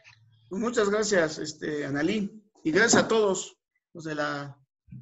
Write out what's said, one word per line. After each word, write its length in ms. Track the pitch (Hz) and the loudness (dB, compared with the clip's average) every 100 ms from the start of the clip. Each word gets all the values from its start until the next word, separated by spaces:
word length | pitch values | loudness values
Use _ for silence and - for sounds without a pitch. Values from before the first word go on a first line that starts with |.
| - - _ _ - | -20 -20 _ _ -10
Muchas 380 | 190 233 240 202 | -4 -2 2 2
gracias, 500 | 208 208 196 156 - | 2 2 2 2 -2
este, 460 | 151 - - 151 | -10 -8 -6 -6
Analí, 460 | 143 139 160 214 196 - _ _ | -4 -2 0 0 -4 -8 _ _
y 80 | 160 | 0
gracias 320 | 165 233 214 | 4 6 4
a 60 | - | 4
todos 500 | 226 208 185 - - _ _ _ | 2 2 0 -6 -16 _ _ _
los 120 | 170 | -16
de 100 | 156 | -10
la, 420 | 151 147 143 143 135 _ _ _ 127 | -6 -4 -6 -10 -14 _ _ _ -20